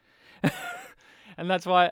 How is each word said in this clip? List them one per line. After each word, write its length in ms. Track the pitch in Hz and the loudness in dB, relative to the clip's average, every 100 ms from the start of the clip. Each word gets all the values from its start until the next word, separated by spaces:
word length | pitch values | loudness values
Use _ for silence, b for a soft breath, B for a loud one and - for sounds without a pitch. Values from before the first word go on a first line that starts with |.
| b b b b | b b b b
<laughs> 80 | - 762 719 698 B B B B B - | -4 -4 -12 -14 B B B B B -12
And 100 | 175 | -4
that's 160 | 180 180 | -2 2
why 200 | 180 175 | 4 4